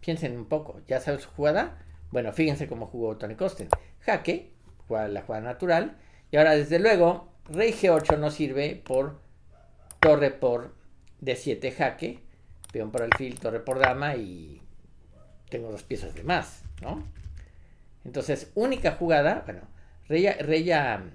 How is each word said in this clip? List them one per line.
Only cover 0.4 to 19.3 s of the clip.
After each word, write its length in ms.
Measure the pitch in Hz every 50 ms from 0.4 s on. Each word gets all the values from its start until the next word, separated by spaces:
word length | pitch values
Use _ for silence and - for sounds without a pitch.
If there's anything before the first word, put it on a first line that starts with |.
| 113
poco, 340 | - - 156 151 - - - -
¿ya 120 | - 127 131
saben 220 | - 151 143 135
su 80 | - -
jugada? 560 | - - 143 151 156 196 277 349 - - - - - - - -
Bueno, 220 | - 123 120 107
fíjense 340 | 98 - 160 156 143 - 156
cómo 200 | 123 123 113 117
jugó 320 | 104 - 120 113 110 110 110
Tony 160 | 107 104 113
Kosten. 340 | 113 185 185 180 - 101 - - - - - - -
Jaque, 520 | - - 214 - - - 175 339 - - - - - - - - - -
juega 200 | 117 110 110 104
la 120 | 101 98
jugada 240 | - - 113 110 110
natural, 540 | 120 123 - 185 180 170 165 214 311 - - - - - - _ -
y 80 | - 147
ahora 180 | 156 160 156
desde 220 | 151 147 139 160 170
luego, 560 | 196 226 220 180 170 170 180 170 - - - - -
rey 280 | - 151 170 220 226
G 180 | 208 - - 185
ocho 260 | 170 156 156 - 151
no 140 | 147 151 151
sirve 460 | 147 - 156 135 131 139 143 151 - -
por 380 | - - - 131 135 151 147 - - - - - - - - - - - - - - - - -
torre 300 | - 156 151 143 143 135
por 440 | 135 - - 127 120 120 - - - - - - - - - - - _
D 160 | - 131 123
siete 340 | - - 143 117 - - 131
jaque, 500 | - - 147 127 - - 160 113 - - - - - - - - - - - -
peón 180 | - 113 107 107
por 100 | 107 123
alfil, 360 | 117 113 113 - 135 127 120 117
torre 220 | - 117 110 113
por 180 | - - 127 131
dama, 380 | 131 127 127 135 143 147 143
y 460 | 123 110 92 90 85 80 76 71 - - - - - - - - - - - - - - - - - - -
tengo 200 | - 120 117 113
dos 120 | 107 98
piezas 320 | - - - 101 98 85 -
de 100 | - -
más, 400 | 151 180 160 - - - - - - - -
¿no? 220 | - 127 170 311 - - - - - - - - - - - - - - - _ - - - - -
Entonces, 460 | 135 123 143 120 - 147 131 - - -
única 380 | 202 226 262 262 247 - -
jugada, 500 | - - 175 170 160 147 143 156